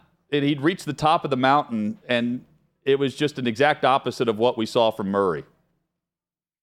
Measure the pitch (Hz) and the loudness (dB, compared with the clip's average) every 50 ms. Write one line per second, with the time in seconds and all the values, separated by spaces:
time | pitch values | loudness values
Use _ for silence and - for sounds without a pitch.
0 | _ _ _ _ _ _ 147 147 139 143 156 139 - 165 196 - - 147 143 - | _ _ _ _ _ _ -2 0 0 0 0 0 0 -2 -2 -2 -6 -8 -4 0
1 | 156 151 165 170 - 147 139 127 131 131 143 147 143 - 117 110 104 104 110 - | 2 2 2 2 0 -2 -2 2 4 4 4 2 2 -2 -4 -4 -4 -4 -6 -8
2 | - - 123 120 120 120 123 127 - _ _ _ _ _ _ _ _ 135 139 135 | -4 -4 -2 -2 0 -2 -4 -6 -10 _ _ _ _ _ _ _ _ 0 0 0
3 | 143 131 123 - 147 143 - 139 127 120 113 107 139 147 147 - - 131 131 135 | 0 -2 -2 -2 -4 -4 -2 -4 -4 -4 0 2 2 2 2 2 2 2 2 0
4 | - 127 113 - 131 117 107 104 117 123 117 113 110 110 - 127 113 110 - - | 0 -4 -4 -2 -2 -2 0 2 0 0 0 0 -4 -2 0 2 2 2 0 -2
5 | 104 95 98 101 98 92 80 71 71 - _ _ _ _ _ _ _ _ _ _ | -4 -2 0 2 2 2 0 -4 -8 -14 _ _ _ _ _ _ _ _ _ _
6 | _ _ _ _ _ _ _ _ _ _ _ _ | _ _ _ _ _ _ _ _ _ _ _ _